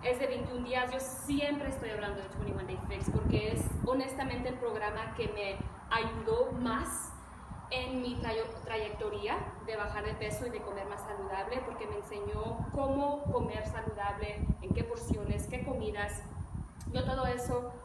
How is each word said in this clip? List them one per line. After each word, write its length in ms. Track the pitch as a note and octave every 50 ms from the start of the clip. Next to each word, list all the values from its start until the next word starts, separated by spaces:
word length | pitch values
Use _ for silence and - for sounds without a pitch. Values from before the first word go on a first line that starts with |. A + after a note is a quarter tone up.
| -
Es 160 | B3 B3 -
de 80 | C#4
veintiún 360 | B3 B3 A#3+ A#3+ B3+ B3+ B3 A#3+
días. 260 | A#3 B3+ B3+ B3 B3
Yo 120 | C4 C4
siempre 680 | - - - - - C#4+ C#4+ C#4 D4 C#4+ C#4+ C#4+ C#4+
estoy 220 | C4+ - - A#3+ A3
hablando 320 | G#3+ G#3+ G#3 G3+ G3 G3
de 80 | F#3+ F#3+
twenty-one 340 | - - G3+ G3+ - F#3 F#3
Day 160 | F#3 F#3+ F#3 -
Fix 220 | - G3 F#3 - -
porque 420 | - - - - - G#3+ G#3 G#3+
es 140 | - - - - - - -
honestamente 600 | A#3 C4 C4+ C4 C4+ C4+ C#4 C4+ C4 B3 B3 B3
el 80 | B3+ B3
programa 580 | - B3 A#3 G#3+ G#3+ G#3+ G#3 G#3 A3 A3 A3 -
que 100 | - A3+ G#3 G#3
me 240 | G#3 G3+ G3 G3 G3 - - - - - -
ayudó 640 | - - A3+ A3+ A3+ A3+ A3 A3 A3 A#3+ - - C4 A#3+
más 500 | B3 A#3+ - - E4+ - - - - - - - - - - - - - - - - -
en 320 | B3+ B3+ B3+ B3+ C4 B3+
mi 140 | B3 B3 B3
trayo-, 300 | B3 A#3+ A3+ A3 A3 A3+ A3+ A3+ - -
trayectoria 720 | - A3+ A3 G#3+ G#3+ G#3 - A3 G#3 G3+ G3+ G3+ A3 - - - - - - -
de 100 | - A3
bajar 300 | G#3+ G#3 G#3 - A3 G#3
de 80 | G#3+ -
peso 340 | - G#3+ G#3+ G#3+ G#3 B3
y 20 | A#3+
de 100 | A#3 G#3
comer 260 | G#3 G3+ G3 G3+ G3
más 140 | G3+ G3+ G3+
saludable, 600 | - G#3+ G3+ G3 G3 F#3+ F#3+ F#3+ G3 A3 A#3+ C4 B3+
porque 200 | - A3+ A3+ A3
me 120 | G#3 G3+
enseñó 680 | G#3 G3+ - G#3+ G3+ G3+ G3+ G#3 G#3+ A3 A3+ A3+ - - -
cómo 520 | - C#4+ C4+ C4+ C4+ C#4 C#4+ C#4+ C#4+ D4 C#4+
comer 420 | - B3 - - - - - G#3+
saludable, 800 | - - A3 A3 G#3+ G#3+ G3+ G3+ G3+ G3+ G3+ - - - G#4 G4+ - - -
en 120 | - G4 -
qué 120 | A#4+ A#4
porciones, 600 | A#4 A#4+ - - - A#4 - G#4 G#3 - - -
qué 180 | - B3+ B3+ C4
comidas. 580 | C#4 B3+ A3+ G#3+ G#3+ G#3 G3+ G3+ G#3 G#3 - - - - - - - - - - - - - - - A#3+
Yo 100 | B3 B3+
todo 220 | B3 B3+ C4+ C4
eso 480 | B3+ B3 B3 - - B3 B3 B3 - - - -